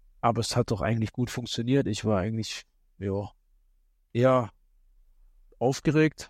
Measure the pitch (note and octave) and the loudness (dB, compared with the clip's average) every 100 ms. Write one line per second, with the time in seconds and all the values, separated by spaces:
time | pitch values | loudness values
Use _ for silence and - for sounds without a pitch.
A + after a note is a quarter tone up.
0 | _ - A#2+ A#2 A2 B2 A#2+ G2+ G#2 A2+ | _ -2 0 0 -2 -2 0 -2 -2 -2
1 | A2 - A#2+ - A#2 - A#2 C#3 C3+ G#2+ | -2 -2 -4 -4 -8 -6 0 0 0 -2
2 | A2 G2+ G#2 A2+ A2 - - _ _ - | 0 0 0 -4 -6 -10 -16 _ _ -8
3 | G2 G2 G2+ _ _ _ _ _ _ _ | -4 -4 -6 _ _ _ _ _ _ _
4 | _ A#2+ B2+ B2+ G#2+ _ _ _ _ _ | _ 2 4 4 0 _ _ _ _ _
5 | _ _ - _ _ - B2 C#3 E3 D3+ | _ _ -20 _ _ -2 -2 0 0 4
6 | D#3 - - | 2 0 -20